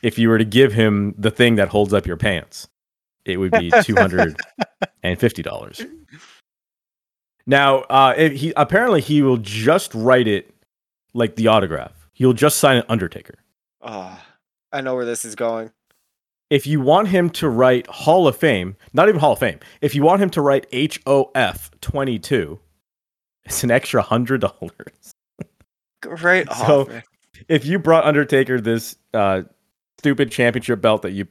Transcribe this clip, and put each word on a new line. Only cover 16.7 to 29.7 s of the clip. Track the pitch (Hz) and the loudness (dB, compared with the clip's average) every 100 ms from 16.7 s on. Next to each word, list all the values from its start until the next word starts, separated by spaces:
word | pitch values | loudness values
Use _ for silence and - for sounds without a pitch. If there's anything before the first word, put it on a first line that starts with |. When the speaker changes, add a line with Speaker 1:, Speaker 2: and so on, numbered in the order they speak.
| 151 | -2
Speaker 1:
want | 131 170 208 | 2 2 2
him | 185 175 | 0 0
to | - 156 | -2 -4
write | 117 127 127 - | 2 2 2 -2
Hall | - - 180 160 | -6 0 2 2
of | 123 | 2
Fame, | 165 107 90 95 _ | 0 0 -4 -12 _
not | 131 196 | 2 2
even | 185 | 4
Hall | 147 | 2
of | 139 | 2
Fame, | 120 80 - _ | -2 -4 -18 _
if | 151 139 | -4 2
you | |
want | 151 190 | 2 2
him | 196 | 0
to | 170 | 0
write | 143 135 - | 0 0 -2
H | 127 151 - - | -4 -4 -6 0
O | 139 135 | 0 0
F | 131 110 - - _ | -2 -2 -4 -16 _
twenty-two, | - 143 135 113 - 131 76 87 _ _ _ _ _ _ _ _ - | -8 -6 -4 -6 -4 -4 -4 -12 _ _ _ _ _ _ _ _ -12
it's | - | -6
an | 123 | 0
extra | 131 - 123 | 0 0 -2
hundred | 98 113 120 131 | 0 -2 -2 -2
dollars. | 98 _ 85 _ - _ - _ _ _ - _ _ _ _ _ | -4 _ -18 _ -20 _ -20 _ _ _ -20 _ _ _ _ _
Speaker 2:
Great | - 165 170 185 143 | -16 -6 0 0 0
Speaker 1:
So, | - 117 143 | -4 2 2
Speaker 2:
offer. | 135 117 - _ _ _ - | 2 -8 -20 _ _ _ -2
Speaker 1:
if | 156 131 | -2 0
you | 170 | -4
brought | 156 165 151 | 2 4 4
Undertaker | 147 147 135 131 127 | 0 2 0 0 -2
this, | 110 113 - - _ 113 | -2 -4 -6 -18 _ -2
uh, | 101 95 90 _ _ | 0 -2 -6 _ _